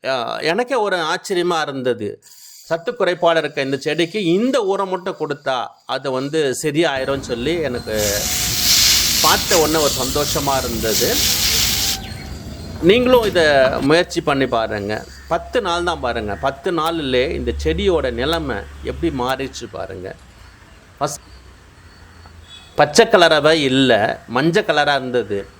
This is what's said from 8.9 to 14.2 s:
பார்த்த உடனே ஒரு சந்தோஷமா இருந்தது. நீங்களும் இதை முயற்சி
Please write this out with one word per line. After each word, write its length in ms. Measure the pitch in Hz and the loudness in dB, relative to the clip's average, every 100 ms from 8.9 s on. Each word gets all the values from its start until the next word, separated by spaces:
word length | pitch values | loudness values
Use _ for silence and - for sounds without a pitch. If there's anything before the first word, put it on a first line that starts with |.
| - - - | 2 2 2
பார்த்த 360 | 156 185 - 190 | 2 2 4 2
உடனே 180 | 151 160 | 4 2
ஒரு 160 | 143 - | 2 0
சந்தோஷமா 600 | 127 143 143 156 139 135 | -2 -2 -2 -2 0 0
இருந்தது. 560 | 127 117 110 101 127 240 - - - - - - - - - - - - - - - - | -2 -2 0 0 2 2 0 0 0 0 0 0 -2 -4 -8 -12 -12 -12 -12 -14 -12 0
நீங்களும் 440 | 165 226 247 254 | 2 4 4 4
இதை 180 | 214 175 156 139 131 143 | 4 2 4 4 4 2
முயற்சி 400 | 135 160 180 170 | 2 2 2 -2